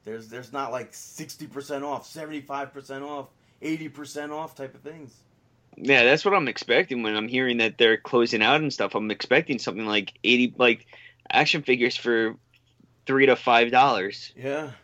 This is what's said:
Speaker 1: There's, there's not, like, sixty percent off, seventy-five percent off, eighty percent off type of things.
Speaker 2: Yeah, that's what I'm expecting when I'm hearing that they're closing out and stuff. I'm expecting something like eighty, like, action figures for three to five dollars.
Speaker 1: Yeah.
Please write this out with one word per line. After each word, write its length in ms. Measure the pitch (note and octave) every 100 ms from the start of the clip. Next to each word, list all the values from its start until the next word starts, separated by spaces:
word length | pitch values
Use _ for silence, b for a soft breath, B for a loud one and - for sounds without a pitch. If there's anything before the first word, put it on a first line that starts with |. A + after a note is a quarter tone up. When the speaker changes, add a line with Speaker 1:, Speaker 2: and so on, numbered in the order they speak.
Speaker 1:
There's, 240 | G#2+ A2+ A2
there's 240 | A#2+ A#2+
not, 200 | C#3 C3
like, 160 | B2 A2+
sixty 520 | - - - D#3+ - D#3
percent 380 | C#3 C#3 C#3
off, 220 | C#3+ C3 -
seventy-five 640 | D#3+ D#3 D3+ C#3 C#3 C3+
percent 320 | C#3 C3+ C#3
off, 220 | C#3+ D3 C3+ _ _ _
eighty 280 | D3+ D#3+ D#3
percent 440 | C3 C#3+ D3 D3
off 220 | D3+ D#3+ -
type 180 | C3+
of 60 | B2+
things. 340 | C#3+ D#3+ C3+ _ _ _ _ _ _ -
Speaker 2:
Yeah, 280 | B2 C3+
that's 200 | A#2+ D3+
what 100 | G3+
I'm 140 | G3 C3+
expecting 540 | - - A#2+ F#3 B2
when 140 | A2 G#2+
I'm 120 | A2
hearing 300 | B2+ B2+ A#2
that 180 | A2+ -
they're 180 | A2+ A2
closing 460 | - B2 A#2 A#2
out 180 | A2 D3
and 120 | D3+
stuff. 220 | - G2+
I'm 160 | A2 G#2+
expecting 480 | G#2 - C3 E3+ B2
something 280 | - F#2+ A2
like 260 | G#2+ F#2+ _
eighty, 300 | - B2 B2 -
like, 300 | B2 A#2 _ B B B _
action 320 | B2 D3+ E3
figures 340 | C#3 B2 A#2+ -
for 400 | A#2+ A#2 A2 - _ _ _ _ _ _ -
three 200 | C3+ C3+
to 80 | B2
five 340 | - A#2 A#2+
dollars. 600 | B2+ C3+ A2 F#2+ - - -
Speaker 1:
Yeah. 340 | B2+ D3 D3+ -